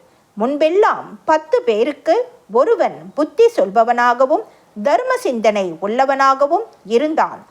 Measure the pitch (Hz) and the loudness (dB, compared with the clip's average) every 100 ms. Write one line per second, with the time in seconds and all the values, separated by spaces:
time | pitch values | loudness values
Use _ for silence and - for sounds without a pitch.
0 | _ _ _ 208 233 285 311 370 427 240 | _ _ _ -6 -4 0 0 2 2 0
1 | 175 208 - 311 311 494 240 208 269 285 | -10 -10 -2 -2 0 -2 0 0 -2 -4
2 | - 392 494 - - 220 330 415 247 147 | -2 0 -2 -10 -4 0 2 2 0 -4
3 | 175 262 302 - 466 - 190 214 226 240 | -12 -6 -4 2 2 2 0 2 2 2
4 | 240 240 262 339 440 _ _ 214 214 339 | 2 2 2 0 -4 _ _ -6 -2 0
5 | 508 508 381 240 214 208 185 160 202 240 | 0 -4 -2 0 0 0 -4 -6 -6 -2
6 | 269 269 269 269 285 349 453 _ 185 233 | 0 2 2 2 0 0 -4 _ -2 0
7 | 302 302 170 - - | 0 -2 -4 -4 -20